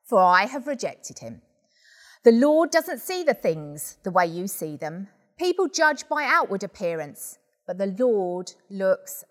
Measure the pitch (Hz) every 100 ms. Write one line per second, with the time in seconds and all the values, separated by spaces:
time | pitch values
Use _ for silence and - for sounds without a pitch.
0 | - 208 180 180 214 269 262 262 170 -
1 | - - 117 113 _ _ _ _ _ _
2 | - _ 240 226 285 311 330 330 330 254
3 | - 370 311 - 196 160 147 147 - -
4 | 196 180 175 170 196 - 160 147 156 170
5 | 196 _ _ - 359 349 349 - 311 294
6 | - 302 269 330 269 196 190 - 175 165
7 | 147 - - - _ _ - 180 196 190
8 | 254 208 180 180 180 - _ 196 190 -
9 | - - -